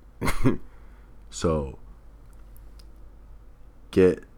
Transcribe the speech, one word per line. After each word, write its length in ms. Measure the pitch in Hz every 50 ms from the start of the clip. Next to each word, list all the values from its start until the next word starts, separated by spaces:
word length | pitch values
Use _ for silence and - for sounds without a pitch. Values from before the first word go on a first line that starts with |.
| - - - -
<laughs> 380 | - - - - - 127 92 - - - - - - - - - - - - - - -
So, 480 | - - - 85 78 76 69 67 - - - - - - - - - - - - - - - - - - - - - - - - - - - - - - - - - - - - - - - - - - - -
get 320 | - 98 92 90 80 - - - -